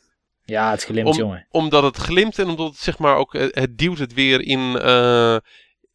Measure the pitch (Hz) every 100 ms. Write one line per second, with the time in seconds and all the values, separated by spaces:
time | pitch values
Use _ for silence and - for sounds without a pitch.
0 | _ _ _ _ - 107 110 104 - 113
1 | 113 156 107 87 - 165 156 147 143 -
2 | - 180 220 208 185 160 160 143 - -
3 | 151 139 - 151 135 139 127 113 165 165
4 | 127 120 135 131 - 131 127 123 127 123
5 | 123 120 117 113 - - _ _ _